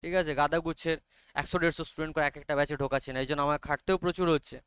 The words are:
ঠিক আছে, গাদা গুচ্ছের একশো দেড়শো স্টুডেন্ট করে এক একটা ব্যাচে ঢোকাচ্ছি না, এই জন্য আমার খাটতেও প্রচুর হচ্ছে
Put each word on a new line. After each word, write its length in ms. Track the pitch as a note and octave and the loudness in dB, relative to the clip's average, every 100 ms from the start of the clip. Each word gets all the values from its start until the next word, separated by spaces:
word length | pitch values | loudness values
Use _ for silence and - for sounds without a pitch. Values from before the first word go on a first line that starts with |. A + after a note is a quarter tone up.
ঠিক 120 | E3 | 0
আছে, 200 | F#3 D#3 | 0 0
গাদা 240 | C#3 D3 E3 | 2 2 2
গুচ্ছের 400 | E3 D#3+ E3 D#3+ _ _ _ | -2 -4 -2 -2 _ _ _
একশো 240 | - C#3+ F3 | -6 -2 2
দেড়শো 260 | E3 D#3 | 2 0
স্টুডেন্ট 300 | D#3+ - D#3 | -8 -6 -4
করে 100 | D#3 D3 | 0 -2
এক 100 | D3 | -2
একটা 180 | C#3 | -2
ব্যাচে 220 | C#3+ C#3+ C#3+ | 0 0 0
ঢোকাচ্ছি 360 | C#3 C3+ - | -2 -2 -2
না, 80 | C3 | -4
এই 60 | C3 | -2
জন্য 140 | D3 | 0
আমার 160 | C#3+ D3 | 2 0
খাটতেও 400 | - D3 - F#3+ | -2 -4 2 2
প্রচুর 320 | F3+ F3 F3 | 2 0 4
হচ্ছে 260 | D3+ - B2+ | 2 0 -16